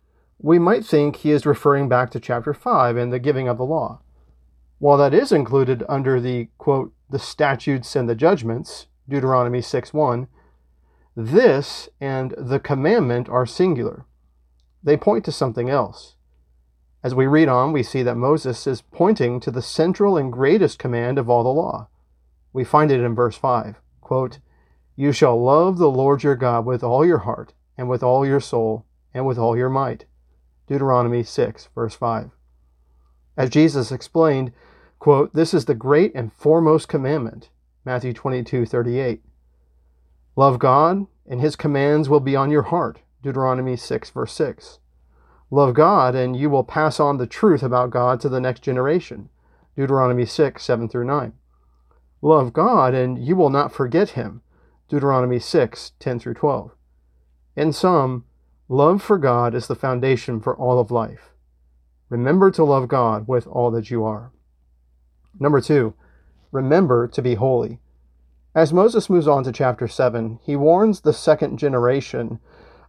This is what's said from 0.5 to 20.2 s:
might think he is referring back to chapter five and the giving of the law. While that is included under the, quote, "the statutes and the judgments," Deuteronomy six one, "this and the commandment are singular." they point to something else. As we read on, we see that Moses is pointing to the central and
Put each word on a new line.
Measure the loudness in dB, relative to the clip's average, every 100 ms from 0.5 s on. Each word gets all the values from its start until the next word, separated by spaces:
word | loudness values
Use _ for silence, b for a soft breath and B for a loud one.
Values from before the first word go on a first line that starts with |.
| 4
might | 4 0 2
think | 2 2 -2
he | 0
is | 0 2
referring | 2 2 2 2
back | 0 0
to | -6
chapter | -6 -6 -6
five | -6 0 2 2 0
and | -2
the | -4
giving | -2 -2 -2
of | -4
the | -4
law. | -4 -6 -10 _ _ _ _ _ _ _ 0
While | 4 6
that | 6
is | 4 2
included | 0 2 0 0 -2 -4
under | -4 0 -2
the, | -2 -6 -8 _
quote, | -2 -2 -2 _ -10
"the | -10
statutes | -8 -2 -2 0 -2 -4 -4 -4
and | -2
the | 2
judgments," | 2 2 -2 -8 -10 -18 -20 _ -8
Deuteronomy | -4 0 0 0 -4
six | -4 -6 -4
one, | -2 -2 -2 -8 _ _ _ _ _ _ _ _ -10
"this | 0 4 4 2 -2 -12 -18 -12
and | -6 -6 -6 -8
the | -6 -4
commandment | -2 -2 2 2 2 -2 -2
are | -2 -2
singular." | 0 0 0 -4 -10 -20 _ _ _ _ _ _ _
they | 0 0
point | 2 -2 -4
to |
something | -4 -4 -4 -2
else. | -2 -2 -8 -20 _ _ _ _ _ _ _ _ _
As | -4
we | 0 2
read | 4 4
on, | 2 0
we | -2
see | -2 -2
that | -2 0
Moses | 0 0 -2 -6 -6
is | -6
pointing | _ 0 0 2 0 -2
to | -6
the | -8
central | -8 -2 0 2 2
and | 2